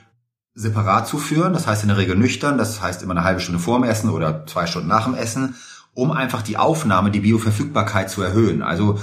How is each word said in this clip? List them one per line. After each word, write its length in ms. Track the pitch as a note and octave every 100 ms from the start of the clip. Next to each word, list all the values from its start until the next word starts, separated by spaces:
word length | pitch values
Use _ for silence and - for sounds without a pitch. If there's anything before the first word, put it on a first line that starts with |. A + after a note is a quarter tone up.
| _ _ _ _ _
separat 540 | - G#2+ G#2 G#2 G#2 A2+
zuführen, 440 | D3 - D3+ F#3
das 140 | E3+ A#2
heißt 160 | G#2
in 60 | G#2
der 100 | G2
Regel 180 | F#2 F#2
nüchtern, 400 | B2 - C#3+ C3
das 240 | G2+ -
heißt 220 | F2+ F2+
immer 100 | F#2+
eine 120 | E2+
halbe 160 | F2+ F#2
Stunde 180 | - E2+
vorm 260 | - B2
Essen 260 | B2 G#2+ G#2+
oder 360 | D#2+ D#2 D#2 -
zwei 200 | - E2+
Stunden 220 | F#2 D#2
nach 160 | A2
dem 100 | A#2+
Essen, 420 | B2 A2+ C3 C3 B2+ - - _
um 180 | - B2+
einfach 320 | C3 B2+ A2
die 140 | G2+ -
Aufnahme, 540 | C3+ D#3 C3 F#2 G2+
die 100 | G#2
Bioverfügbarkeit 920 | G#2 A2 A2 G#2 C#3+ A2+ G#2 G2+ F#2+
zu 120 | -
erhöhen. 400 | F#2 G#2 G#2+ D2+
Also 360 | - E2+ G#2 G2+